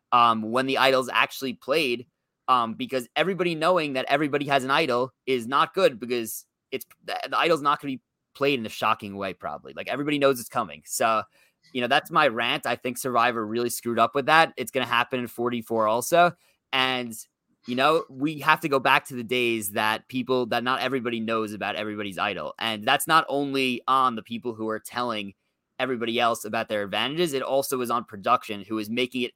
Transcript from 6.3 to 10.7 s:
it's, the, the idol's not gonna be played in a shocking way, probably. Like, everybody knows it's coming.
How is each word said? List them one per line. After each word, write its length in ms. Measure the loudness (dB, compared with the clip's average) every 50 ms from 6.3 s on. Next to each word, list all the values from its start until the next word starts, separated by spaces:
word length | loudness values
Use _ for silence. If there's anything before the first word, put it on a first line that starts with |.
| -8 -12 -14 _ _ _ _ -10
it's, 160 | -10 -10 -10 _ -20 _ _
the, 100 | -8 -8 -6 -6 -4
the 80 | 0 0
idol's 240 | 2 2 2 2
not 180 | 2 0 -2 -2
gonna 140 | -2 -6 -8
be 80 | -8 _ _ _ _ _ _ -6
played 240 | 0 0 2 2 0
in 80 | -2
a 40 | -6
shocking 460 | -6 -2 0 0 0 0 -4 -10 -8
way, 160 | -6 -6 -6
probably. 420 | -6 -6 -8 -10 -10 -10 -12 -14 -12
Like, 160 | -10 -8 -6
everybody 280 | -4 -4 -2 -2 0 2
knows 220 | 4 2 2 2
it's 100 | -2 -8
coming. 320 | -4 -4 -4 -6